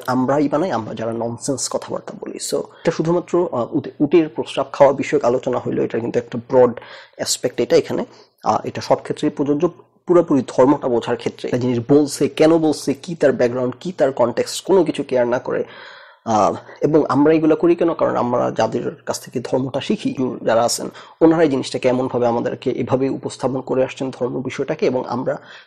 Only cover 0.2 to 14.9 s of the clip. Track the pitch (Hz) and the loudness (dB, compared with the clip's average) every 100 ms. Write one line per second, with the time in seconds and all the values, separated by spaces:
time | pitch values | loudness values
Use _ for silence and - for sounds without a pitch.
0.2 | 127 143 143 147 185 117 107 113 113 113 | 2 2 2 0 0 -2 -4 -6 -6 -4
1.2 | 117 120 - 127 - 131 - - - - | -6 -6 -6 -4 -4 -6 -6 -10 -10 -14
2.2 | - - - 143 - - 170 - 165 175 | -12 -10 -6 -6 -6 -6 -4 -2 0 -2
3.2 | 170 175 180 127 113 151 131 - 147 170 | 0 -2 0 -4 -4 -4 -6 -4 2 4
4.2 | 156 143 - - 131 - 143 131 - 147 | 2 -2 -6 -6 -4 4 4 4 0 0
5.2 | 120 127 135 123 - 135 135 120 120 123 | 2 0 0 -4 -4 -4 -2 -4 -4 -4
6.2 | - 120 117 131 120 117 - - - - | -4 -6 0 4 4 2 -12 -20 -18 -8
7.2 | 135 - - - 120 156 - 127 240 - | -6 -4 -4 -2 2 2 2 -2 -6 -12
8.2 | _ _ - 107 127 123 - 135 - - | _ _ -2 -2 -2 -6 0 0 -2 -4
9.2 | 147 147 143 147 170 - - _ - 170 | -2 0 0 0 0 -4 -20 _ 2 4
10.2 | 165 139 - - 131 147 131 117 123 120 | 4 2 0 4 4 4 0 -2 0 -4
11.2 | 113 - - 127 123 120 113 143 139 - | -4 -8 -4 -2 0 0 4 4 4 0
12.2 | 143 - 156 165 156 147 - 127 - 165 | -2 4 4 6 2 0 -4 -6 -6 0
13.2 | 143 120 123 127 127 123 175 - 139 131 | 2 4 0 0 -4 -4 -8 -2 0 2
14.2 | 120 120 120 - - 190 156 | 0 0 -4 -4 2 2 2